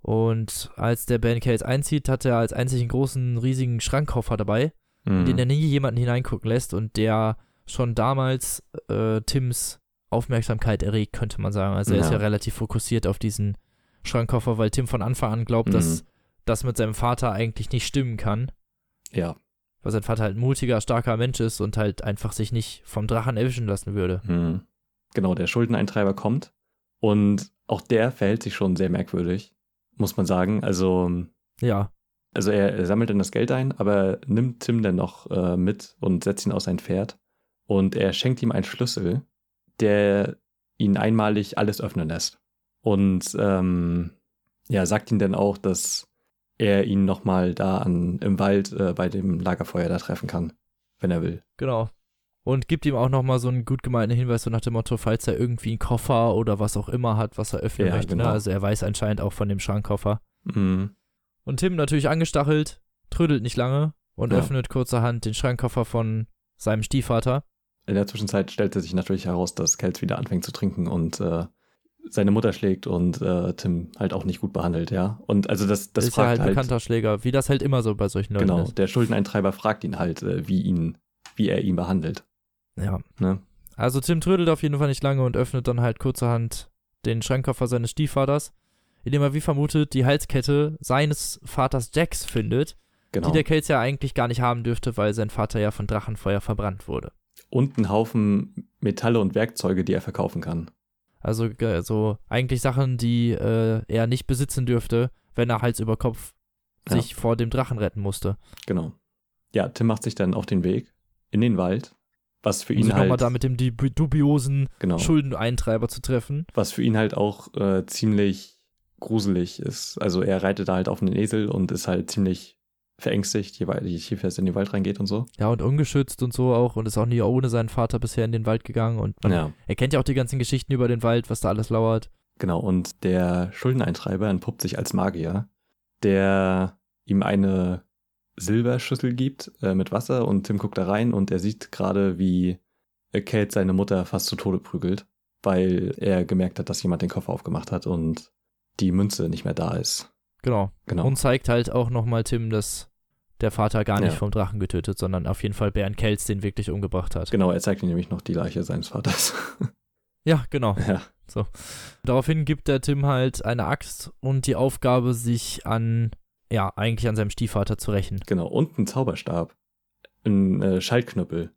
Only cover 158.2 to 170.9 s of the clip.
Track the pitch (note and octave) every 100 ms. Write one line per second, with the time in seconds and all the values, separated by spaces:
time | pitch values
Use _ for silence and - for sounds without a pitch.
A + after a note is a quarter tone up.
158.2 | - E2+ F2 F2 F2 E2+ - - - F#2+
159.2 | - - - - - _ _ _ _ _
160.2 | - D#3+ B2 C#3+ A#2 G2 - F#2 - _
161.2 | - - G#2 - - - - - - B2+
162.2 | C3 D#3+ D3 D3+ - C#3 C#3 C#3+ C#3+ C3
163.2 | C3 - - A#2+ D2+ D3 - - - -
164.2 | C3 C3+ B2+ A#2+ C3 - C3 B2+ B2 A#2+
165.2 | A#2 A#2 - - - A2+ A2+ A#2 A2+ -
166.2 | _ _ _ A2+ G2 - A2 A2+ A2+ G#2+
167.2 | G#2 - A2+ G#2+ G2+ G#2+ - G2+ F2+ F#2+
168.2 | - F3+ E3+ - D#3 - G2+ - B2+ E2+
169.2 | - E2+ E2 _ _ _ _ _ - _
170.2 | - G2+ F#2+ G2 G2 F#2 F2+